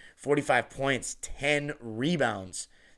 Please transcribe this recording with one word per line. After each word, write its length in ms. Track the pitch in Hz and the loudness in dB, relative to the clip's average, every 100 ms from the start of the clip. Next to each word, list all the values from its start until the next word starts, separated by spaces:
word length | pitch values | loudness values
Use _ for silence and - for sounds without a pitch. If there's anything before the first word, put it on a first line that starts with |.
| - - | -20 -10
Forty-five 520 | 139 143 139 127 113 | 2 2 4 2 2
points, 480 | - 135 127 - - | -2 0 0 -2 -10
ten 500 | - - 143 147 147 - | -10 -4 0 0 0 -8
rebounds, 880 | 117 110 143 170 123 101 92 - - - - | -8 -2 0 2 2 0 -8 -12 -14 -18 -20